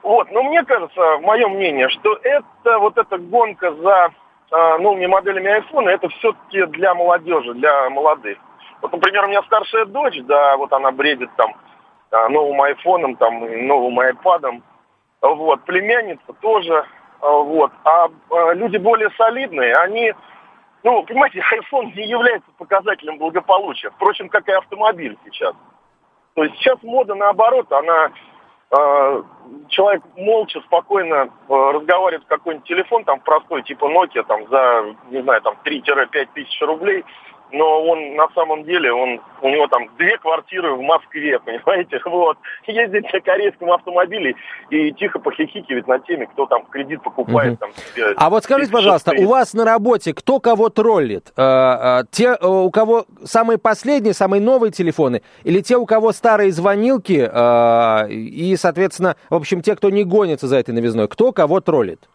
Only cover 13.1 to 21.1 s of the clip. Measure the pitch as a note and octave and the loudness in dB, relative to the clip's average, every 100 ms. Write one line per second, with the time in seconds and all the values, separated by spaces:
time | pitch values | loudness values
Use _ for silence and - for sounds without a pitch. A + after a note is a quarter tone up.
13.1 | B2 A#2 A#2 A#2 A2+ C3 C#3+ B2 B2 B2+ | 0 0 0 -10 -8 -2 0 0 0 0
14.1 | B2+ F#3 E3+ C3+ A#2+ _ _ _ _ _ | 0 0 0 -2 -10 _ _ _ _ _
15.1 | _ C3+ D3+ D#3+ C3+ - F3+ G#3 A#3+ G#3+ | _ -2 0 0 0 0 -4 -2 -2 -4
16.1 | D3+ - - G#3+ A3 E3+ D#3 - - _ | -12 -18 -8 -2 -2 0 -2 -2 -16 _
17.1 | _ D3 D3 D3 D#3+ C#3 - D3+ E3 E3 | _ 0 2 2 0 0 0 2 2 2
18.1 | D#3+ _ E3+ E3 F3 A3+ G3+ F#3+ A3 G#3+ | -4 _ 0 0 0 -2 -2 0 0 0
19.1 | - A3+ A#3+ C4+ D#3 B2 C3 F3+ A3 A#3 | 0 0 0 -8 -2 2 2 2 -2 -4
20.1 | - - - - _ _ _ A3+ A#3+ - | -6 -16 -20 -20 _ _ _ 0 0 -2